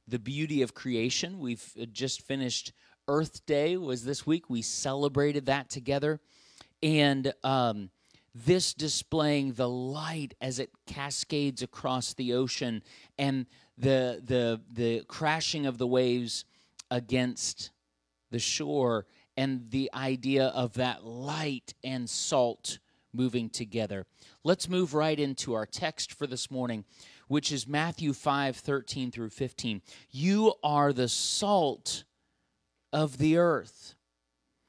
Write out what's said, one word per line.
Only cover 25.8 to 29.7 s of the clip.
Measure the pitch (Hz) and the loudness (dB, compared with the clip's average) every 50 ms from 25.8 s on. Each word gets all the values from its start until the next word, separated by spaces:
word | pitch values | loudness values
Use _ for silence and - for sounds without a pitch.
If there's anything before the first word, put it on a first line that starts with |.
| 175 160 - - - - - | -4 -4 -4 -4 -8 -8 -8
for | - 147 | -8 -6
this | 131 127 123 - - | -6 -6 -6 -8 -6
morning, | 135 127 123 120 113 107 104 _ _ - - - - - _ | -4 -4 -4 -4 -4 -6 -8 _ _ -20 -20 -20 -20 -16 _
which | - 139 147 - - | -2 -2 0 0 0
is | 147 131 113 | -2 -4 -4
Matthew | 135 147 147 160 170 - - 165 143 127 | -2 -2 0 0 -2 -4 -4 -2 -2 -2
five | - - 151 139 139 139 135 120 | -2 0 0 0 2 0 -2 -4
thirteen | - - 147 143 135 117 - - 139 127 123 | -4 -4 -4 -2 -2 -4 -6 -6 -6 -6 -6
through | - 120 113 107 | -6 -6 -8 -8
fifteen. | - - 135 123 - - - 117 | -6 -6 -6 -6 -6 -6 -4 -4